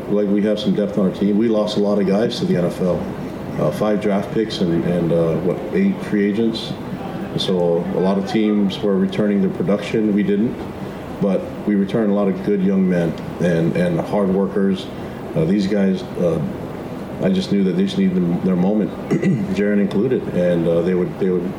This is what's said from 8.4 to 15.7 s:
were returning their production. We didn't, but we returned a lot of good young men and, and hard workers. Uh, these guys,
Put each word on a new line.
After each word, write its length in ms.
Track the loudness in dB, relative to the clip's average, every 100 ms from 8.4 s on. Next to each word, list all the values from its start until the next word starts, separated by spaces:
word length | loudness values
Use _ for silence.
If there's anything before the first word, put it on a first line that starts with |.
| 2 2 0 0
were 180 | 0 2
returning 440 | 2 0 2 2
their 80 | 2
production. 640 | 0 0 0 0 0 2
We 80 | 2
didn't, 340 | 2 2 0 -4 -8 -10 -10 -10 -12 -2
but 220 | 0 0 -4 -6 0
we 80 |
returned 360 | 0 2 0 2
a 40 |
lot 140 | 2 2
of 160 | 0
good 180 | 0 2
young 260 | 2 2 2
men 220 | 2 0 -2 -8 -2
and, 340 | 0 2 2 2
and 240 | 0 0
hard 300 | -2 0 2
workers. 560 | 2 0 0 0 0 -6 -10 -10 -10 -6
Uh, 100 | -2
these 220 | 2 2
guys, 360 | 2